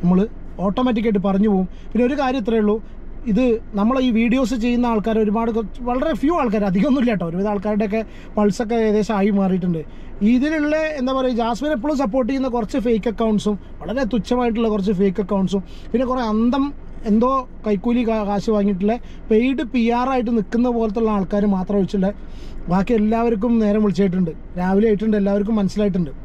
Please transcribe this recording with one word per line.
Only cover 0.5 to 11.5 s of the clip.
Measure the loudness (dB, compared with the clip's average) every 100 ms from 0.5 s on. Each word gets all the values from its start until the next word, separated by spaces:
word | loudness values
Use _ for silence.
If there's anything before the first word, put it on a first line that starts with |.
| -4 -4
ഓട്ടോമാറ്റിക്കായിട്ട് | 0 0 2 0 0 2
പറഞ്ഞു | 2 2
പോകും. | 2 0 -6 -6
പിന്നെ | 0 0
ഒരു | 2
കാര്യം | -2 -2
ഇത്രയേ | 0 0 2
ഉള്ളൂ, | 0 -4 -14 -14 -10 -2
ഇത് | 2 2 0 -2 0
നമ്മളെ | 0 2 2
ഈ | 2
videos | 2 2 0 0
ചെയ്യുന്ന | 0 0 0
ആൾക്കാർ | 0 0 0
ഒരുപാട് | 2 0 0 -2
കുറച്ച് | -6 -6 -4
വളരെ | -2 0 0
ഫ്യൂ | 0 2
ആൾക്കാർ, | 0 0 0
അധികമൊന്നുമില്ല | 2 2 2 2
കേട്ടോ. | 0 -2
ഒരുവിധ | -2 -2
ആൾക്കാരുടെയൊക്കെ | -2 -2 -2 0 -2 -6 -12 -8 0
പൾസൊക്കെ | 2 2 -2 0 2
ഏകദേശം | 2 2 2
ആയി | 2 2
മാറിയിട്ടുണ്ട്. | 2 0 0 -2 -6 -14 -14 -2 2
ഇതിലുള്ള, | 4 2 0 0 0 0 -2
എന്താ | -2 0
പറയുക, | 0 0
ജാസ്മിൻ | 0